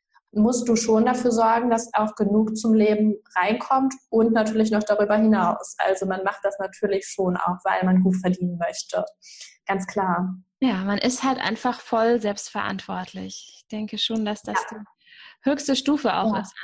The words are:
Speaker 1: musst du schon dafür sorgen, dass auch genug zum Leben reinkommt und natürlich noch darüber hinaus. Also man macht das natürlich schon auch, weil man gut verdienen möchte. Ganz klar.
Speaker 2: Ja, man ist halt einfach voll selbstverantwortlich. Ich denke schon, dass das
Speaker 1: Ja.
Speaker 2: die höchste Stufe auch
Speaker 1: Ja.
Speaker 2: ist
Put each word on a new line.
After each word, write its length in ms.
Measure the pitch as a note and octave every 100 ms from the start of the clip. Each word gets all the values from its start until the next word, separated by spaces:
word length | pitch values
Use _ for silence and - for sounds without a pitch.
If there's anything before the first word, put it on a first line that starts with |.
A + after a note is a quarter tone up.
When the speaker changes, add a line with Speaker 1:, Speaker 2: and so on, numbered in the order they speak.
| _ _ _
Speaker 1:
musst 360 | G#3 A3 B3 A#3+
du 80 | A3
schon 300 | - A3 B3
dafür 260 | B3 B3
sorgen, 380 | A3+ A3+ A#3 A#3+
dass 200 | A3+ -
auch 200 | G#3+ G#3+
genug 400 | - G3+ G#3+ A3 A3
zum 180 | A3+
Leben 420 | A3 G#3+ G#3+ G#3+ G3+ _
reinkommt 600 | F3+ F#3+ A#3+ - C4 C4 - _
und 220 | A3+ A3+
natürlich 380 | A3+ G#3+ A3 G#3+
noch 120 | G#3+
darüber 340 | G#3+ G#3 G#3 G#3+
hinaus. 580 | A3 G#3 F3 - - -
Also 260 | - F#3+
man 180 | F#3+ F#3
macht 180 | F#3+ G3+
das 140 | G3 G3+
natürlich 480 | F#3+ - G3+ G3 -
schon 320 | - F#3 F3+
auch, 180 | F3+ F3+
weil 180 | F#3+ F#3+
man 180 | F#3 F#3
gut 140 | F#3 F#3
verdienen 420 | F3+ F3+ F3+ F3
möchte. 480 | E3+ - - F3+ - - - - - _ -
Ganz 200 | G3 F#3+
klar. 500 | G#3 F#3+ F3 F#3 F#3 - _
Speaker 2:
Ja, 240 | B3+ F#3+
man 140 | G3 G3+
ist 240 | B3 B3+
halt 140 | C4+ B3+
einfach 420 | F#3 A3 B3 B3
voll 400 | - A3+ A3+ A#3
selbstverantwortlich. 1300 | G#3 G#3 - G#3 - G3 - F3+ F#3 F#3+ F#3+ - - -
Ich 120 | _
denke 280 | G#3+ G#3+ G#3+
schon, 300 | - A3+ G#3
dass 160 | G#3+
das 160 | - G3+ -
Speaker 1:
Ja. 80 | G#3+
Speaker 2:
die 60 | G#3 _ _ - - - C4+
höchste 280 | C#4 - C4
Stufe 380 | C#4 D4 A3+
auch 200 | F3 G#3+
Speaker 1:
Ja. 60 | G#3+
Speaker 2:
ist 140 | - -